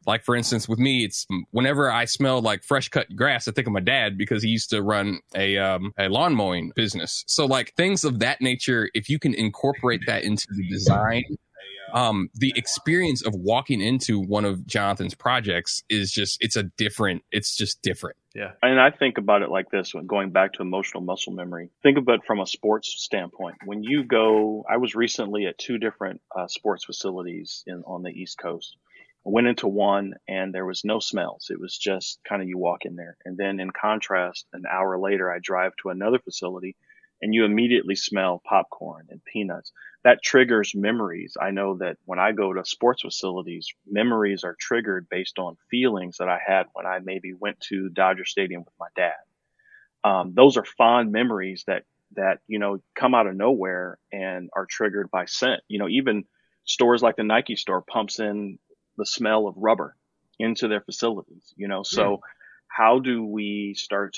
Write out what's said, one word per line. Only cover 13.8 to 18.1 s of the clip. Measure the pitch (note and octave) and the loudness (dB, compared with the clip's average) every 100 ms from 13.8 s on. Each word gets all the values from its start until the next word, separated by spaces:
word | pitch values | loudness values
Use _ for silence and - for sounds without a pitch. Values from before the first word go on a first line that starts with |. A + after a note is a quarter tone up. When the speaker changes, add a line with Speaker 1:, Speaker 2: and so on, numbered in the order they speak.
| G#2+ B2+ - G#2 | 2 0 0 0
Speaker 1:
one | F#2+ G#2 | 0 0
of | G#2 F#2 - | 0 -2 -4
Jonathan's | G#2+ G2+ G2+ E2+ | 0 0 -2 -4
projects | - B2 B2 G2+ F2 - - _ | -2 0 0 0 -2 -2 -8 _
is | G#2+ F#2+ | -2 0
just, | G#2+ F#2+ - | -2 -4 -2
it's | A2 A2 | -2 -2
a | F#2+ - | -4 -4
different, | G#2 - G2 E2+ _ | -4 0 -2 -2 _
it's | G#2+ - - | -4 -4 -4
just | G2+ - | -4 -4
different. | F#2+ - F2 | -4 -4 -8